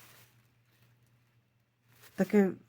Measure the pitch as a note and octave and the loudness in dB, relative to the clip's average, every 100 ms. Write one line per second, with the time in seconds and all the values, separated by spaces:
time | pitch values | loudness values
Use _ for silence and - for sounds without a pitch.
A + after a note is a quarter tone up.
0 | - - - _ _ _ _ _ _ _ | -20 -20 -20 _ _ _ _ _ _ _
1 | _ _ _ _ _ _ _ _ _ _ | _ _ _ _ _ _ _ _ _ _
2 | - - F#3+ G#3 F#3+ - | -16 -6 0 2 0 -2